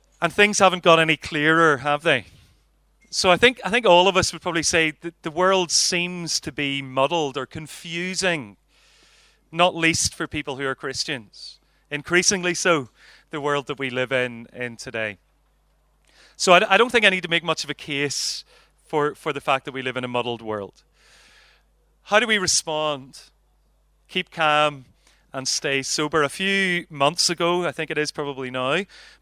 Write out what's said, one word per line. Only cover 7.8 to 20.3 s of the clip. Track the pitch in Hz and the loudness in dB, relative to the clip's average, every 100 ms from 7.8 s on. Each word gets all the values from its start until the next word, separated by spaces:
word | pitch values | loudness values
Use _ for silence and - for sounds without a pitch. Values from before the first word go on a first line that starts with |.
| 170 170 180 180 185 160 107 98 _ _ _ _ _ _ _ _ _ | -10 -8 -6 -2 -2 -2 -6 -18 _ _ _ _ _ _ _ _ _
not | 165 180 170 | 0 0 2
least | 165 165 - | 0 2 -2
for | - 160 | -4 -8
people | 156 147 131 | -8 -8 -6
who | 139 | -4
are | 131 | -4
Christians. | 143 127 - 135 101 - - - _ _ - | -8 -8 -6 -8 -10 -20 -20 -20 _ _ -12
Increasingly | 147 143 175 - 196 175 | -10 2 2 2 -2 -4
so, | 170 185 160 120 _ - - - | -2 0 0 -2 _ -20 -20 -14
the | 156 | -6
world | 143 143 131 | -2 -2 -4
that | 135 | -8
we | 135 | -6
live | 123 127 | -4 -2
in, | 131 123 117 120 | -2 -2 -8 -16
in | 110 123 113 | -12 -12 -12
today. | - 113 107 98 _ _ _ _ _ _ _ _ _ _ _ - | -10 -6 -6 -8 _ _ _ _ _ _ _ _ _ _ _ -2
So | - | 6
I, | 180 208 | 6 6
I | 196 | 2
don't | 247 | 4
think | 240 | 4
I | 208 | 2
need | 185 | 0
to | 170 | -2
make | 170 | -4
much | 165 160 143 | -2 -6 -6
of | |
a | - | -12
case | - 143 143 - - - - _ _ _ - | -8 -4 -4 -4 -8 -10 -14 _ _ _ -6
for, | 156 147 | -2 -2
for | - 160 | -4 -8
the | 139 | -6
fact | 151 135 - | -2 -2 -2
that | |
we | 131 | -8
live | 127 127 | -8 -6
in | 123 | -4
a | |
muddled | 123 120 | -4 -4